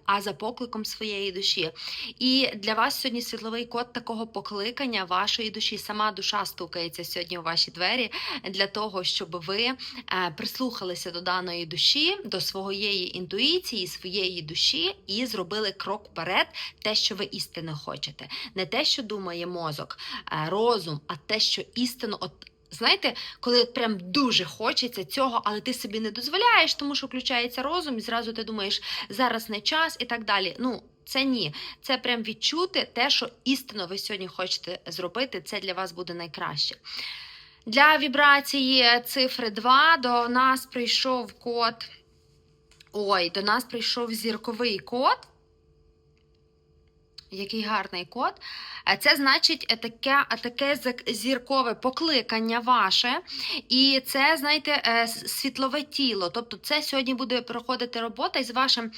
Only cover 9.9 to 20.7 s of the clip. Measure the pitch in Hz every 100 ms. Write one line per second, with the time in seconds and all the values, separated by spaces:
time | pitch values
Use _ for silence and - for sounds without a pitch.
9.9 | 254 - 185 175 151 214 - 254 - 185
10.9 | 175 180 170 185 185 180 175 165 247 -
11.9 | 294 320 403 226 185 - 190 196 196 208
12.9 | 196 180 180 185 196 277 359 - 214 180
13.9 | - 185 196 185 175 151 - - 285 359
14.9 | 392 - 202 247 220 170 214 208 196 185
15.9 | 208 - 170 165 226 330 - - - 214
16.9 | 214 - 196 196 208 - 170 160 151 -
17.9 | 143 151 - - - - 190 185 226 311
18.9 | - 214 208 185 170 175 175 160 151 156
19.9 | - - 247 - 156 156 196 233